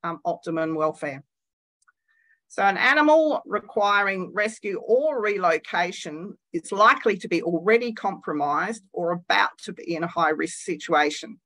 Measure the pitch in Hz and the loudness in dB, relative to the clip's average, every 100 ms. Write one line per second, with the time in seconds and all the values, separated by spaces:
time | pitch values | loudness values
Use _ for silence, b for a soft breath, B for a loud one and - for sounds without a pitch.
0 | 170 160 175 165 - 165 160 160 156 151 | -8 -6 -4 -4 -4 -4 -2 0 -2 -2
1 | 151 139 - _ _ _ _ _ _ _ | -8 -10 -16 _ _ _ _ _ _ _
2 | _ _ _ _ _ - 202 196 247 285 | _ _ _ _ _ 0 2 4 4 6
3 | 302 311 311 247 - 208 - - 202 202 | 6 6 6 0 -2 -6 -4 0 2 2
4 | 202 190 180 196 208 220 214 190 - 233 | 2 -2 -6 -2 -2 -4 -8 -8 2 2
5 | 311 269 208 202 180 160 - 175 175 185 | 2 -2 -2 0 2 0 -2 -2 -2 -4
6 | 170 151 196 - _ 175 - 196 220 269 | -12 -12 -12 -16 _ -10 -6 4 6 6
7 | 233 196 - 170 165 170 175 233 240 220 | 0 -2 -2 -4 -2 -2 2 2 2 -4
8 | 202 180 - 151 143 147 180 226 196 - | -6 -6 -6 -4 0 0 -2 -8 _ -6
9 | 170 175 175 196 - - - 180 - 165 | -4 -4 -2 0 0 -4 -16 -14 -8 -6
10 | 165 - 160 156 165 - - 156 - 156 | -4 0 0 2 -4 -6 -8 -8 0 2
11 | 151 151 226 208 | 2 -2 -12 -18